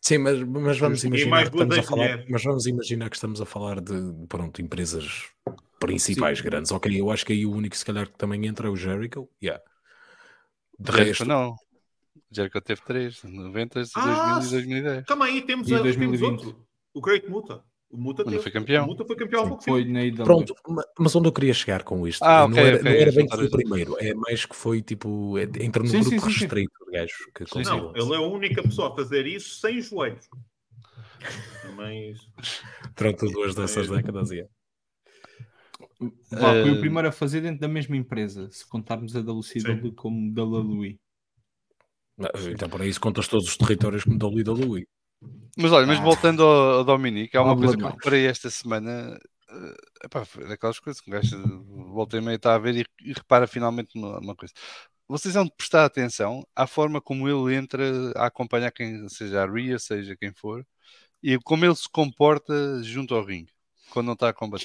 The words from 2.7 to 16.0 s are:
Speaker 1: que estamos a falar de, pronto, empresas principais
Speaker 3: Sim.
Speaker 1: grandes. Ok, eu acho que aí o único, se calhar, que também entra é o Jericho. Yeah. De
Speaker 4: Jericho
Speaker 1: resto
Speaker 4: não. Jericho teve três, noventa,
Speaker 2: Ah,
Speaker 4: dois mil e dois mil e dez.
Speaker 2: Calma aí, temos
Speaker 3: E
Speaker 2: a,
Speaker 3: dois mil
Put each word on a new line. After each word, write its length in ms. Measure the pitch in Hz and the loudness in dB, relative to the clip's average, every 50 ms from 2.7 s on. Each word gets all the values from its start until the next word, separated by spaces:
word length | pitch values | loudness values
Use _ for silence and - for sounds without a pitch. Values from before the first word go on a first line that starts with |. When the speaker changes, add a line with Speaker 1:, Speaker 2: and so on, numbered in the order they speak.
| 123 120 117 - 120 117 113 110 | -2 -2 -4 -4 -4 -4 -4 -6
Speaker 1:
que 60 | - | -8
estamos 240 | - - 110 107 104 110 | -8 -8 -8 -6 -6 -10
a 20 | |
falar 360 | - - 104 101 101 101 95 90 | -10 -8 -8 -6 -6 -6 -8 -6
de, 440 | 90 101 95 92 92 85 80 82 82 | -6 -6 -6 -6 -6 -8 -10 -12 -10
pronto, 340 | - 87 87 80 - - 87 | -8 -8 -8 -8 -8 -10 -10
empresas 680 | 80 - - 87 80 82 82 76 - - - - - _ _ _ - - - _ _ _ _ | -8 -6 -6 -6 -4 -6 -6 -8 -8 -10 -12 -12 -16 _ _ _ -12 -12 -12 _ _ _ _
principais 600 | - - 92 92 - - 98 - 82 76 73 - | -4 -2 -2 -2 0 -2 0 0 0 0 0 -2
Speaker 3:
Sim. 60 | - | -4
Speaker 1:
grandes. 280 | - 76 76 78 82 98 | -4 -6 -4 -4 -4 -4
Ok, 260 | 92 - 107 101 95 | -2 -2 0 0 0
eu 120 | 98 101 | 0 0
acho 160 | 107 98 - | -2 -2 -2
que 80 | - 110 | -2 0
aí 100 | 104 104 | 0 0
o 80 | 107 101 | -2 -2
único, 240 | 107 107 101 - | -4 -4 -6 -6
se 80 | - - | -8 -6
calhar, 220 | - 104 104 104 - | -6 -4 -6 -6 -8
que 60 | _ | _
também 300 | _ - 101 104 104 107 | _ -6 -4 -4 -4 -4
entra 200 | 107 107 - 110 | -6 -6 -6 -6
é 40 | 110 | -4
o 60 | 101 | -4
Jericho. 520 | 92 85 95 95 101 110 120 127 143 131 - _ _ - | -4 -4 -4 -4 -4 -6 -8 -10 -12 -14 -16 _ _ -6
Yeah. 200 | 90 76 - _ _ _ _ _ _ _ _ - _ - _ _ _ _ _ _ _ _ _ _ _ _ _ | -6 -6 -6 _ _ _ _ _ _ _ _ -20 _ -20 _ _ _ _ _ _ _ _ _ _ _ _ _
De 120 | 101 - | -8 0
Speaker 4:
Jericho 180 | 110 110 104 104 | 4 4 4 4
Speaker 1:
resto 140 | 101 - 120 | 4 0 0
Speaker 4:
não. 280 | 123 151 139 127 123 117 110 _ _ _ _ _ _ _ _ _ _ _ _ _ _ 107 | 0 0 0 0 -2 -6 -12 _ _ _ _ _ _ _ _ _ _ _ _ _ _ -6
Jericho 280 | 104 101 95 - 104 95 | -6 -6 -4 -4 -6 -4
teve 180 | - 113 98 - | -4 -6 -6 -4
três, 400 | - 127 127 127 120 120 - - | -6 -4 -4 -4 -6 -8 -12 -18
noventa, 580 | 101 90 98 95 95 95 107 117 117 - 127 123 120 - | -16 -14 -14 -14 -10 -6 -6 -6 -4 -4 -8 -8 -6 -4
Speaker 2:
Ah, 440 | 214 254 277 294 311 330 330 339 349 | -2 0 0 2 2 2 0 0 0
Speaker 4:
dois 20 | |
mil 60 | 127 | -2
e 40 | 123 | -2
dois 160 | 127 131 123 | -2 -4 -4
mil 120 | 127 127 131 | -2 -4 -4
e 40 | 139 | -4
dez. 220 | 147 139 131 131 | -4 -4 -6 -2
Speaker 2:
Calma 220 | - 277 285 277 | -4 0 0 2
aí, 160 | 254 262 269 262 | 0 0 -2 -2
temos 260 | 262 254 254 240 - | -4 -4 -4 0 2
Speaker 3:
E 60 | 127 | 2
Speaker 2:
a, 80 | - - | 2 4
Speaker 3:
dois 140 | 127 127 | 2 2
mil 180 | 127 | 2